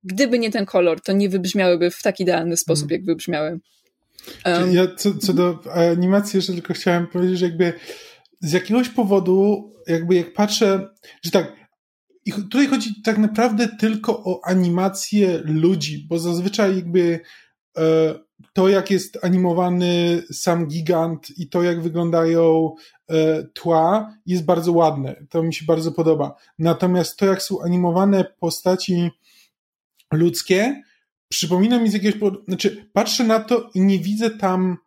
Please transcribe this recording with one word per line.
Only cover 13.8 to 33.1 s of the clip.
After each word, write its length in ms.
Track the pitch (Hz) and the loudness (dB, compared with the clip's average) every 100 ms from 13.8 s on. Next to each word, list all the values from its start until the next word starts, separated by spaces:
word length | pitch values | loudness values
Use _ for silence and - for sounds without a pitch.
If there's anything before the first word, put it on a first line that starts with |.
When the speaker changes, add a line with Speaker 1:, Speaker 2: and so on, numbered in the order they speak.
| 220 214 - - | -2 -2 -4 -4
Speaker 2:
o 180 | - 180 175 | -4 -6 0
animację 960 | 185 175 170 190 190 - 208 190 165 156 | 2 2 2 0 -2 -2 2 2 0 -2
ludzi, 600 | 156 165 185 147 147 - | 2 2 2 -4 -10 -6
bo 100 | 170 | -4
zazwyczaj 560 | 170 170 180 214 202 190 | -2 -2 -4 0 0 0
jakby, 440 | 170 180 175 165 - - _ _ _ - | 0 0 2 -2 -8 -20 _ _ _ -2
e, 380 | 160 160 160 - _ _ - | 2 4 2 -2 _ _ -6
to, 160 | - 190 | 2 4
jak 220 | 196 190 | 4 2
jest 260 | 190 - - | -2 -2 -6
animowany 1040 | 180 180 180 170 180 180 180 175 170 170 170 | 0 2 2 2 0 2 0 2 2 0 -4
sam 360 | - - 170 160 | -6 -2 0 -2
gigant 600 | 165 160 170 165 160 - - | -4 -2 0 0 -4 -12 -14
i 120 | 156 | -4
to, 140 | 180 | 0
jak 180 | 175 170 | 0 0
wyglądają, 960 | 165 165 170 165 165 165 165 160 160 160 - _ - | -4 -2 0 2 2 4 4 4 2 -4 -20 _ -4
e, 340 | 160 156 160 | 0 2 0
tła, 680 | 151 - 170 160 160 214 214 - - | -6 -8 0 2 4 0 -2 -14 -4
jest 200 | 180 156 | -2 0
bardzo 260 | 170 170 | 0 2
ładne. 440 | 170 160 143 135 - 143 | 4 2 0 -8 -10 -6
To 140 | 170 | -4
mi 100 | 165 | -2
się 120 | 156 156 | -4 -2
bardzo 260 | 160 160 | -2 0
podoba. 440 | 151 160 156 143 - _ - | 0 0 2 -2 -8 _ -2
Natomiast 580 | 165 165 180 180 165 - | 0 2 0 0 -2 0
to, 80 | 196 | 0
jak 160 | 190 | 0
są 200 | - 190 | -4 -6
animowane 640 | 170 180 180 170 196 196 185 _ | -2 0 0 2 2 2 0 _
postaci 720 | 170 - - 185 - 175 175 - _ _ _ _ _ _ _ _ _ | -6 -2 -2 -2 0 -2 -2 -6 _ _ _ _ _ _ _ _ _
ludzkie, 680 | 156 170 170 - 185 233 277 _ _ _ _ _ | 0 2 0 0 2 2 -2 _ _ _ _ _
przypomina 500 | - 165 180 214 247 | -6 -2 2 2 4
mi 100 | 226 | 2
z 40 | |
jakiegoś 260 | 202 202 202 | 0 0 0
powodu, 240 | 208 196 - | -2 -4 -8
znaczy, 420 | 185 202 208 - | -2 -2 -4 -4
patrzę 300 | 202 220 | -2 -2